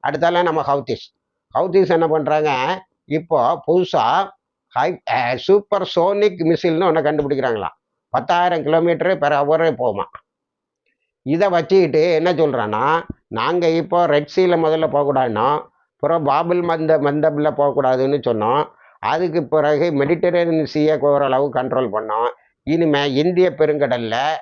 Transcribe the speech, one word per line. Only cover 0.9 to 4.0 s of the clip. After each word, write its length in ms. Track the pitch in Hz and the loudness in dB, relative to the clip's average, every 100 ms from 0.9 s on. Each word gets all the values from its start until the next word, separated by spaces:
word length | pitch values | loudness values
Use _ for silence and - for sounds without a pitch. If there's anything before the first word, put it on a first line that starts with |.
| 113 - _ _ _ _ - | -8 -8 _ _ _ _ -2
ஹவுதிஸ் 300 | 185 180 185 | 2 2 4
என்ன 200 | 170 165 | 2 2
பண்றாங்க, 720 | 156 143 151 151 131 135 185 - _ | 0 0 0 0 0 -2 -4 -10 _
இப்போ 560 | _ 151 170 151 120 170 - | _ -6 -2 0 2 0 0
புதுசா 640 | 175 175 156 | 0 2 0